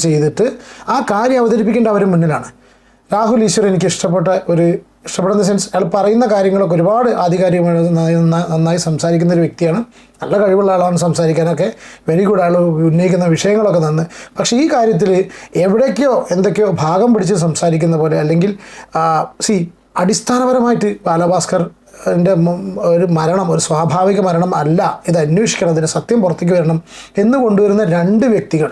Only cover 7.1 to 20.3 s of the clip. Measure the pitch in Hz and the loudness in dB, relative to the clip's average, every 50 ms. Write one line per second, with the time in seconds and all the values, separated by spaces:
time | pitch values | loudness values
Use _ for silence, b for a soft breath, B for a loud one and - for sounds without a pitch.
7.1 | - - 180 175 170 185 185 180 175 175 170 175 170 170 170 175 170 165 165 165 | 0 0 0 0 0 0 0 0 2 0 0 0 0 0 0 0 0 0 0 0
8.1 | 170 170 165 165 165 170 175 165 160 160 160 165 170 175 - 165 156 135 - 170 | 2 2 2 2 0 0 -2 -2 -2 -2 0 0 0 -2 -2 -4 -4 -2 0 0
9.1 | 175 165 175 175 175 170 165 - - - 175 165 165 226 233 B B B B B | 0 2 2 2 2 2 0 -2 -2 -2 -2 0 0 -2 -4 B B B B B
10.1 | B _ 165 135 175 202 208 196 190 196 202 196 190 180 180 180 180 165 175 170 | B _ -6 -2 0 0 2 2 2 2 2 2 0 0 0 0 0 0 -2 -2
11.1 | 151 - 170 160 160 165 160 170 165 143 185 226 226 B B B B B B - | 0 0 0 0 0 0 0 0 -2 -2 -2 -4 -4 B B B B B B -2
12.1 | 160 175 202 196 208 185 175 175 175 180 175 175 160 156 165 165 156 170 180 185 | 0 0 2 2 2 2 2 2 2 2 2 0 0 0 0 2 2 2 2 2
13.1 | 180 175 180 170 160 156 - 196 208 220 214 202 165 - 151 151 156 160 165 B | 2 2 2 0 0 0 0 0 2 2 2 2 2 0 0 0 0 -2 -4 B
14.1 | B B B B B - 185 - 233 240 311 320 311 254 226 220 214 165 208 190 | B B B B B -6 -2 0 0 0 2 2 2 2 2 2 2 2 2 2
15.1 | 185 180 190 190 B B B B - 156 175 196 196 226 214 220 196 - 285 269 | 2 2 0 -2 B B B B -2 0 0 2 2 2 2 0 0 0 0 0
16.1 | 233 185 - - 175 180 190 202 165 208 214 196 175 - 156 156 170 190 226 240 | 0 0 -2 -2 -2 0 0 0 0 0 0 0 0 0 0 0 2 2 2 2
17.1 | 233 214 - 165 208 165 160 165 147 - - 170 160 160 170 165 165 156 160 156 | 2 2 2 0 0 0 0 0 -2 0 0 0 0 2 2 0 2 0 0 0
18.1 | 160 160 156 151 165 170 175 202 202 B B B B B B B - 160 165 165 | 0 0 0 0 2 2 0 0 -2 B B B B B B B -4 -2 0 0
19.1 | 160 156 156 - - - - - 214 185 170 170 - _ _ _ - 180 180 185 | 0 0 -2 -4 -8 -6 -4 -2 -2 -2 -2 -6 -10 _ _ _ -6 -4 -2 -2
20.1 | 220 - - - | -2 -2 -2 -2